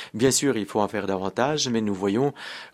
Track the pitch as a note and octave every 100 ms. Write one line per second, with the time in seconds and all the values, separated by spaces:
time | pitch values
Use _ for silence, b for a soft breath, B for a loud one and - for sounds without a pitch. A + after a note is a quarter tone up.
0 | B A2 C3 B2 C#3+ A2+ G2+ A2+ G2+ G#2
1 | G2 F#2+ F#2+ G2+ C3 D3+ C3+ A2+ G#2+ G2
2 | G2 G#2 C#3+ B B B B